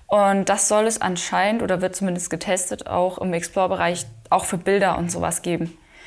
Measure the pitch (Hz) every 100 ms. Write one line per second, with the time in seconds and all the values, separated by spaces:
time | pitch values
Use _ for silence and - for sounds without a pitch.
0 | - 208 202 196 185 202 - 208 220 220
1 | 185 180 - 202 196 226 202 180 185 185
2 | 196 175 175 170 - 185 180 - - 180
3 | 180 185 185 170 170 - 185 190 170 175
4 | - - - 180 - 180 196 202 190 -
5 | 175 175 170 170 - 170 170 - _ -